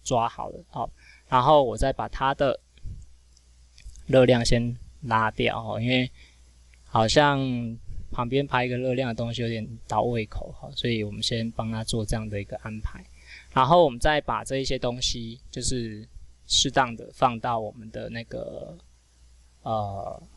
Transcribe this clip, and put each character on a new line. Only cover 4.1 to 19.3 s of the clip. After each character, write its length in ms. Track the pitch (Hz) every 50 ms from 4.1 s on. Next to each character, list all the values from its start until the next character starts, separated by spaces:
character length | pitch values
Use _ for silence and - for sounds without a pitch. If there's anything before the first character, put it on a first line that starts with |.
| 131 131 127
量 180 | 123 127 120 117
先 320 | - 123 120 120 120 120 123 - - - - -
拉 280 | 120 113 110 110 110
掉， 320 | 107 - 123 110 104 110 113
哦， 160 | 110 104 107
因 100 | 113 123
为 220 | 127 127 127 123 - - - - - - - - - - - - - - -
好 220 | - - 117 110
像 680 | 110 113 147 147 143 143 139 135 131 123 120 120 117 113 117 - - - - - -
旁 160 | - - 123
边 200 | 120 127 139 143
排 180 | 139 - 127 123
一 60 | 127
个 80 | 123 123
热 160 | 127 131 123
量 120 | 123 135
的 80 | 123 113
东 180 | 117 120 117 117
西 100 | 117 120
有 60 | 117
点 200 | 117 113 107 - 113 110 -
倒 160 | - 117 107 110
胃 220 | 120 120 117 110
口， 260 | - - - - - - -
哈， 120 | - 139 139
所 160 | - - 123
以 140 | 117 110 107
我 60 | 104
们 120 | 101 110 110
先 280 | - 120 117 113 113
帮 200 | 117 - 113 110
他 140 | 113 110 110
做 180 | - - 117 107
这 140 | 101 120
样 100 | 113 110
的 140 | 110 104 101
一 40 | 101
个 120 | - - - -
安 180 | 113 107 110
排， 240 | 107 - - - - - - - - - - - - - -
然 140 | - 131
后 180 | 127 165 180 170
我 60 | 147
们 100 | 120 120
再 180 | - 156 151 147
把 240 | - - 120 107 110
这 140 | - 135
一 80 | 135 135
些 140 | 127 135 127
东 220 | - 123 120 127
西， 380 | 123 - - 123 117 113 113 127 - -
就 100 | - 135
是 480 | 123 - 131 127 117 110 107 104 107 - - - - - - _ -
适 240 | - - - - 139
当 260 | 131 139 131 120 117
的 140 | 110 117 - -
放 260 | - 147 127 120 113
到 220 | - 127 120 117
我 100 | 110 104
们 200 | - 127 107 110
的 180 | 110 - 113 113
那 160 | 113 117 113
个， 520 | - - 117 - - - - - - 165 170 - - - _ _ _ _ _ - -